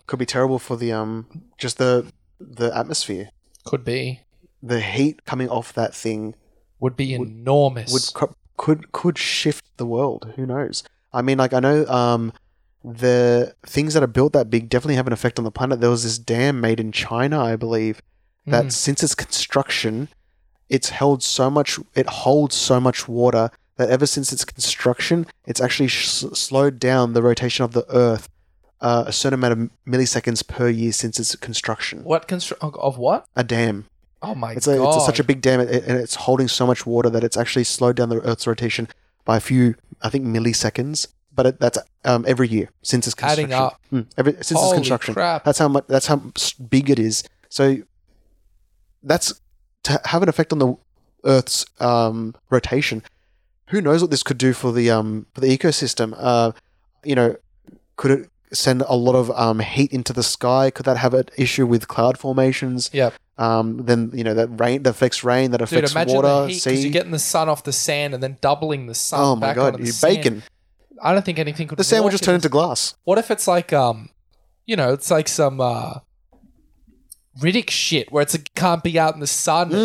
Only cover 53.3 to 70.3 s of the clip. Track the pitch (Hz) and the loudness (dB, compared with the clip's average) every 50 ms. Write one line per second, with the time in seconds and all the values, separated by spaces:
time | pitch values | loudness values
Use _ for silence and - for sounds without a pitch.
53.3 | _ _ _ _ _ _ _ - 185 208 180 143 156 170 180 165 143 - - - | _ _ _ _ _ _ _ -4 -2 0 2 4 4 4 4 2 0 -2 0 -2
54.3 | 139 117 127 131 123 - - 123 117 120 117 117 113 110 107 110 107 107 104 _ | -2 2 2 2 2 2 -2 -2 0 2 4 4 4 4 2 0 -4 -6 -8 _
55.3 | - - 131 131 131 131 - 170 143 - 139 113 - - 117 110 113 - 120 127 | -6 0 2 2 2 4 2 0 0 0 -2 -4 -2 -2 -2 -4 -4 -2 0 2
56.3 | 120 117 117 113 113 - _ _ _ _ _ _ _ _ - 147 139 127 120 117 | 2 4 2 2 -2 -6 _ _ _ _ _ _ _ _ -4 -2 2 2 2 2
57.3 | - - _ _ _ _ _ - - _ _ _ - - - 131 135 135 - - | 0 -2 _ _ _ _ _ -20 -20 _ _ _ -12 -4 2 2 2 2 0 -8
58.3 | _ _ _ - - - - 135 131 127 139 - 131 123 120 127 127 127 120 117 | _ _ _ -10 -6 -2 2 2 2 2 2 2 2 2 4 4 4 4 2 2
59.3 | 117 123 117 113 110 110 107 - - 139 143 139 139 127 120 - 120 123 117 - | 0 0 0 0 2 0 -2 -4 0 0 0 2 0 -4 -4 -4 -4 -2 -2 -2
60.3 | - - - 123 127 135 135 135 - - 123 135 127 120 127 123 123 127 131 - | -2 -2 0 2 2 4 2 2 0 -2 0 0 0 2 2 2 4 2 0 0
61.3 | - - 127 120 - - 131 120 117 113 - - - - 117 123 131 - - 135 | -2 -2 -2 0 2 0 2 4 4 2 0 -2 -2 2 2 2 2 0 -4 -2
62.3 | 131 131 131 131 131 - 139 131 127 123 - - - 139 127 117 - - _ _ | 0 2 2 2 2 0 -4 -4 -4 -4 -6 -4 -2 0 0 0 0 -6 _ _
63.3 | _ - 113 113 113 113 113 113 113 120 123 117 120 117 113 117 131 127 113 113 | _ -2 0 0 2 2 0 -2 -4 -6 0 0 2 2 2 -2 -4 -4 -2 0
64.3 | 107 113 117 123 117 110 117 120 127 139 139 131 110 - 135 123 - - - 123 | 2 0 0 0 0 -2 0 0 0 2 0 0 2 2 0 0 0 -2 0 0
65.3 | 123 127 131 127 123 117 117 107 165 165 147 139 147 156 170 127 131 135 135 143 | 2 2 2 2 0 0 -2 0 0 0 0 2 0 0 0 2 2 4 4 4
66.3 | 139 143 139 139 123 117 - 131 131 135 139 143 147 170 - 175 165 151 - - | 4 2 0 -2 -4 -4 -2 0 0 0 0 0 0 -2 -2 -2 -4 -4 -4 -2
67.3 | - 165 160 156 151 - - 147 135 - - - 147 143 147 143 135 123 131 131 | 0 0 0 0 -2 -2 -4 -6 -4 -4 -2 -2 -2 -2 -2 -4 -6 -6 -6 -8
68.3 | 135 - - 139 147 147 160 156 147 139 127 120 113 - - - - 143 143 139 | -8 -2 0 0 0 0 0 -4 -4 -4 -6 -8 -6 -6 -4 -2 0 2 4 4
69.3 | 131 113 123 135 135 120 135 135 - 127 123 117 113 - 151 165 190 160 147 127 | 4 4 2 0 2 2 2 2 0 0 -4 -4 -2 2 4 4 4 4 2 -2